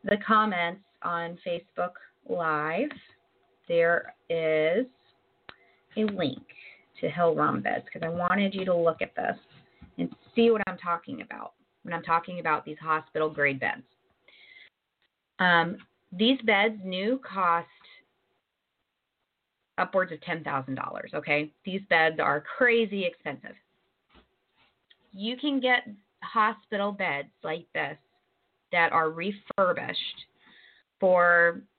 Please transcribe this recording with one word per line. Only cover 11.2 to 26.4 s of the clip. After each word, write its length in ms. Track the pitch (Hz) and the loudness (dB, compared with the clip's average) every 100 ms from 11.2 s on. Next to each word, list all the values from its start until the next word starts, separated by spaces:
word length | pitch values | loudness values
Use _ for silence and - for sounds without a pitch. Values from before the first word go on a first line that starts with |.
about 340 | - - - _ _ _ | -12 -14 -14 _ _ _
when 100 | - | -8
I'm 120 | 170 | -8
talking 340 | 160 165 170 175 | 0 0 0 -6
about 260 | 165 151 | -2 -2
these 140 | - 151 | -4 -12
hospital 500 | 160 156 156 156 156 | -2 -2 -2 -2 -2
grade 300 | 151 143 135 | 2 0 0
beds. 240 | 127 - - _ _ _ _ - - - - _ _ _ _ _ _ - | -4 -4 -12 _ _ _ _ -20 -20 -20 -20 _ _ _ _ _ _ 0
Um, 440 | 180 170 170 170 - _ _ | 4 4 4 -4 -14 _ _
these 280 | 180 220 269 | 0 2 2
beds 380 | 233 202 214 214 | 2 2 2 -2
new 340 | 190 185 202 269 | -8 -4 -2 -4
cost 480 | - 190 180 170 - _ - - _ _ _ _ _ _ _ _ _ _ _ _ _ _ _ _ _ - | -6 -2 0 0 -2 _ -20 -20 _ _ _ _ _ _ _ _ _ _ _ _ _ _ _ _ _ -6
upwards 340 | 180 190 180 | 0 0 0
of 80 | 160 | -6
ten 240 | - 165 | -8 -8
thousand 300 | 147 139 135 | -4 -6 -6
dollars, 400 | 131 - - - | -8 -8 -10 -10
okay? 360 | 156 156 147 151 _ | -10 -2 -2 -2 _
These 160 | - 190 196 | -8 -8 0
beds 340 | 165 160 160 | 2 2 2
are 220 | - 147 | 0 0
crazy 640 | - - 247 233 220 196 180 | -4 0 2 4 2 -2 -4
expensive. 500 | 170 156 143 - - _ _ _ _ _ - _ _ _ _ _ _ _ _ _ | -6 -12 -12 -14 -20 _ _ _ _ _ -20 _ _ _ _ _ _ _ _ _
You 280 | 190 214 247 | -8 -8 -4
can 200 | 294 277 | -2 0
get 300 | 247 247 - 208 _ _ | 2 2 0 -20 _ _
hospital 680 | - 226 | -4 0